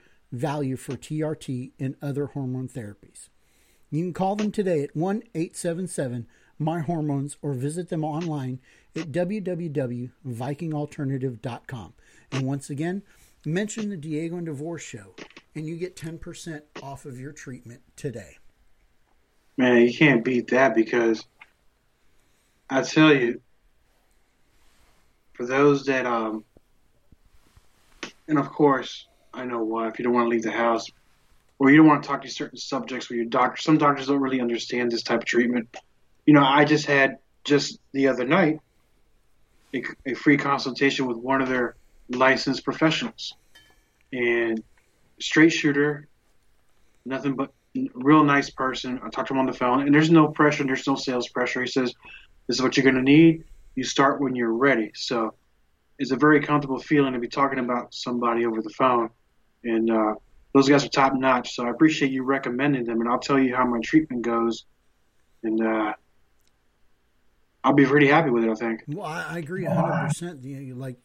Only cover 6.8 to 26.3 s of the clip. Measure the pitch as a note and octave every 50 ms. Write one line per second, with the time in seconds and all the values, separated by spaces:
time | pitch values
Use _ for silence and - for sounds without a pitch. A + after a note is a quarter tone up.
6.8 | C#3+ E3+ E3+ D#3 D3+ D3 C#3 C#3 C#3 C#3+ - _ - D3 C#3 A#2+ C3+ D3 D#3 F3+
7.8 | E3+ - F3+ D#3+ D3+ D#3 D3 D#3+ F3 E3 D3+ C#3+ C3 B2+ B2+ C3 _ _ _ _
8.8 | _ _ - D#3 E3 D3+ B2 F3 F3+ F3+ G#3+ A3 F3 F#3 F3+ E3 F3 D#3+ C#3 D3+
9.8 | C3 A#2+ B2 A#2+ B2 B2 _ _ - B2+ A#2 A2+ B2 C#3+ D3 - E3+ D#3+ D3+ D3
10.8 | D3 D3 - - C#3+ C3+ C#3 C3 C3+ C3 A#2 G#2+ - B2+ A#2+ - _ - C3+ A2+
11.8 | F2+ F2+ - _ _ _ _ _ _ - C3 C3+ C3 C3 C#3 C#3 - - D3 C3
12.8 | D#3+ F3 F#3 G3+ - _ _ _ _ _ _ _ - D3+ D#3+ F#3+ A3 G#3+ - A3+
13.8 | G#3 G3+ G3+ D#3 C#3 D#3+ D3+ D3+ E3 E3 F3 F3+ E3+ D#3+ D3 C3 D3+ E3+ E3+ A3+
14.8 | - - - G#2+ G2+ G2+ - - - - - - _ _ - D#3 D#3+ D#3 E3+ E3
15.8 | F3+ F3+ - - D3+ E3 E3+ D3 - F3 C#3+ - - E3+ D#3 D3+ D3+ _ - -
16.8 | C#3 C#3 C#3 - - D3 B2 B2+ C3 D3+ D3+ - - C#3 B2 - - A#2 A#2 -
17.8 | _ _ _ - - C#3 A#2 A2 F#2 - - _ - - _ _ _ _ _ _
18.8 | _ _ _ _ _ _ _ _ _ _ _ _ _ _ - C3 B2+ B2 B2 A#2
19.8 | A#2+ B2 B2 - D#3 C#3+ B2 A2+ A2+ C3 B2+ A#2+ A2+ - B2 B2+ C3+ C3 A2+ A2+
20.8 | A2 - B2 A#2+ A#2 A2+ A2 G#2+ - _ _ _ - _ _ _ _ _ _ _
21.8 | _ _ _ _ _ _ _ _ _ _ _ _ _ _ _ _ _ - C3+ C3+
22.8 | A#2+ - - D#3 D#3 D#3 C#3+ C3 A#2+ A#2 - - _ _ _ _ _ _ _ _
23.8 | _ _ _ _ _ _ _ _ _ _ _ _ _ _ _ _ _ _ _ _
24.8 | _ _ _ _ _ _ _ _ _ _ _ - A#2+ B2 C3 C#3 C#3+ D3 C#3+ C3+
25.8 | C3+ C#3 C3 C3 B2+ B2 A#2 A2+ A2 G#2+